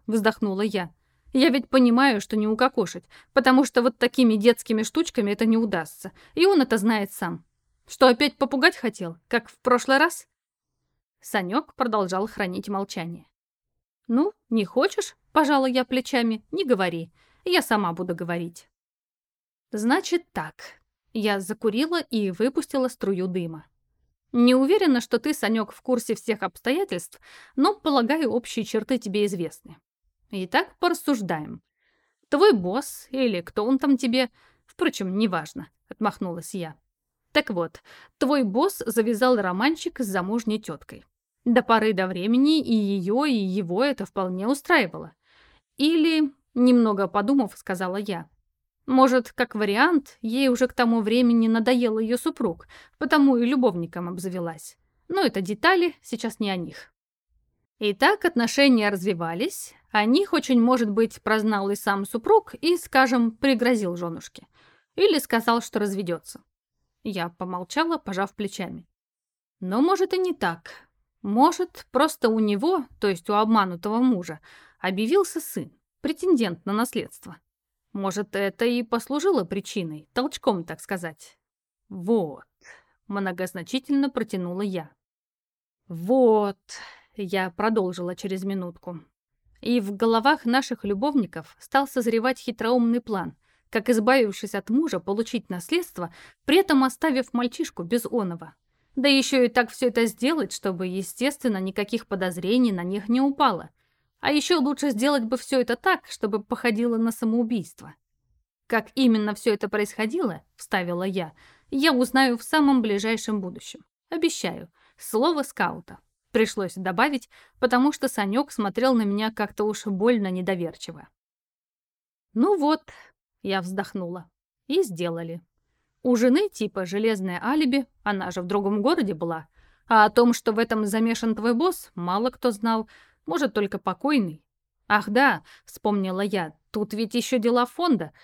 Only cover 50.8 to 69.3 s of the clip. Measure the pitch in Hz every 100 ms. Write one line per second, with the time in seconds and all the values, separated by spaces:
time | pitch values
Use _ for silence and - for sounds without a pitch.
50.8 | 233 226 214 240 240 233 226 226 226 247
51.8 | 240 220 220 247 320 - 190 - - -
52.8 | - - 285 302 277 240 240 269 247 175
53.8 | 165 180 175 180 185 180 170 156 - -
54.8 | _ _ - 381 294 196 185 208 339 370
55.8 | 349 - - 226 226 - 202 185 156 -
56.8 | - _ _ _ _ _ _ _ _ -
57.8 | 208 202 302 415 339 240 233 277 277 233
58.8 | 208 196 190 170 165 170 330 - - -
59.8 | _ 214 214 294 392 330 - 247 233 254
60.8 | 214 202 226 - - 220 220 202 196 202
61.8 | 214 196 202 226 277 440 - - 330 349
62.8 | - 269 262 254 233 220 277 233 247 233
63.8 | 185 175 170 160 - - - _ _ _
64.8 | _ - 403 311 - 233 226 233 - 220
65.8 | 208 196 175 165 - - _ _ _ _
66.8 | _ _ 220 190 170 - 185 180 185 285
67.8 | 330 330 - 185 196 - 202 - 175 165
68.8 | - _ _ _ _